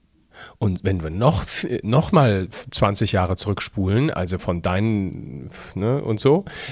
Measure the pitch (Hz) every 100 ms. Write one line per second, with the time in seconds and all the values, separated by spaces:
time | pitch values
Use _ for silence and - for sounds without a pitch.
0 | _ _ _ - - - 107 90 98 92
1 | 78 90 131 98 - - - 117 107 131
2 | - 170 127 98 92 - - - 101 98
3 | 107 98 90 92 104 98 - 104 95 110
4 | 151 - 90 92 - 87 90 92 113 104
5 | 92 - - 67 65 - - - 110 139
6 | - 107 135 165 - - -